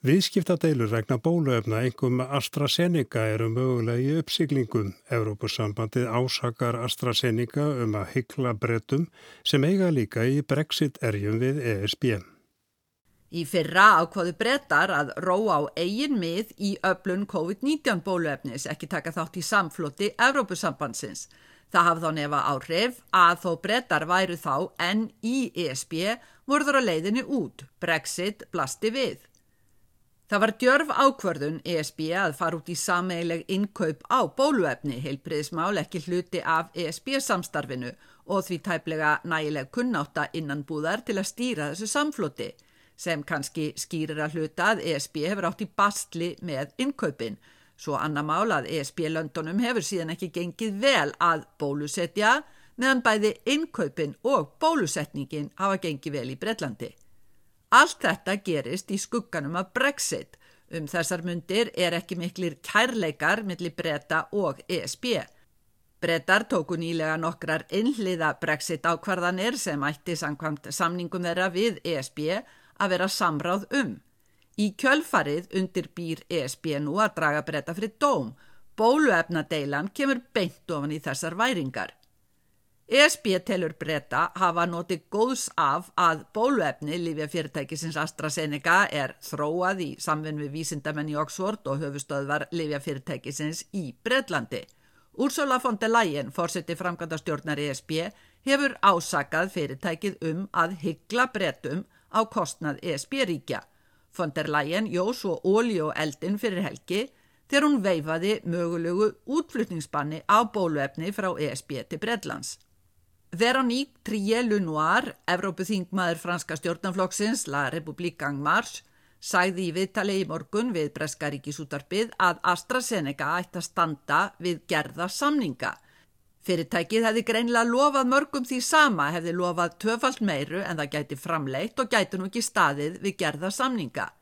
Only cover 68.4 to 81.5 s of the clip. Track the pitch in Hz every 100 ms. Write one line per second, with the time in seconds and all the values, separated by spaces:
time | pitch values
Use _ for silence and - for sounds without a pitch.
68.4 | 156 151 - 160 165 165 - 185 175 185
69.4 | 214 254 - 147 143 147 - 165 156 147
70.4 | 156 151 - 143 170 175 170 185 175 170
71.4 | 185 175 233 214 165 156 131 - 151 196
72.4 | - - _ _ 196 180 190 - 180 151
73.4 | 170 196 202 277 214 85 _ _ _ _
74.4 | _ - 208 202 269 294 320 220 143 151
75.4 | 185 190 185 185 165 - 170 160 - 175
76.4 | 135 - 160 143 147 175 214 - 156 147
77.4 | 147 156 139 170 214 - 294 220 117 131
78.4 | - - - - 220 285 294 175 165 170
79.4 | 151 160 143 143 185 - 269 262 - -
80.4 | 185 - - 156 143 151 151 131 165 170
81.4 | 233